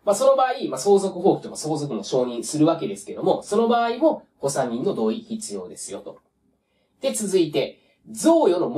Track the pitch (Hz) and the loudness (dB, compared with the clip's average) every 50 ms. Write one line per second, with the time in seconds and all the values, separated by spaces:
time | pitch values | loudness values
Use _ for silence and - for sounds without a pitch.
0 | - 208 196 202 262 269 269 262 262 254 247 - - 151 - - - 202 202 196 | -2 0 0 4 4 4 4 4 4 2 0 -2 -6 -6 -6 -2 2 4 4 4
1 | 185 190 175 175 180 196 151 - - 110 107 - - 151 151 147 143 131 117 107 | 4 0 -4 0 2 2 2 2 -2 -10 -12 -8 -6 -6 -4 -4 -4 -6 -6 -6
2 | 104 - - 131 123 123 120 117 107 - - 151 151 165 160 - - - - - | -6 -2 0 0 0 0 -4 -8 -8 -4 0 2 4 4 2 0 -4 -8 -8 -10
3 | - - - - - 190 - - - - 208 214 233 226 240 233 233 233 240 254 | -12 -14 -10 -4 0 0 0 0 -2 -2 0 2 2 2 2 2 2 0 0 2
4 | 302 320 - - - _ _ _ - 139 - 143 135 120 117 120 151 196 - - | 2 2 2 0 -4 _ _ _ -6 -4 -2 -2 -2 -2 -2 -4 -4 -4 -2 -2
5 | 113 110 110 - - - 113 110 - - 101 - 90 90 - - - - 196 - | -2 -2 -2 -4 -6 -10 -10 -10 -10 -10 -10 -10 -12 -12 -14 -14 -14 -12 -12 -14
6 | - - - - _ _ _ _ _ _ _ _ _ _ _ _ _ _ _ _ | -14 -14 -18 -20 _ _ _ _ _ _ _ _ _ _ _ _ _ _ _ _
7 | - 269 220 214 214 190 180 190 170 147 147 147 120 - - _ _ _ _ _ | -4 -4 -4 -4 -2 0 2 2 2 2 0 -2 -2 -4 -6 _ _ _ _ _
8 | _ - 220 - - 320 330 330 294 220 175 175 165 - - | _ -18 -8 0 4 4 6 6 6 4 2 2 0 0 2